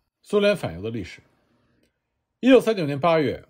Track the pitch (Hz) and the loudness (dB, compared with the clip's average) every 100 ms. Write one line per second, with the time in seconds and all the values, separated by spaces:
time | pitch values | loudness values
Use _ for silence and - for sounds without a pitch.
0 | _ _ - 202 202 208 104 82 104 117 | _ _ -6 0 0 0 -6 -10 -10 -10
1 | 87 - _ _ _ _ _ _ _ _ | -12 -16 _ _ _ _ _ _ _ _
2 | _ _ _ _ 240 254 208 214 151 143 | _ _ _ _ 4 4 4 -2 -4 -2
3 | 170 165 135 87 - | 0 0 -2 -6 -12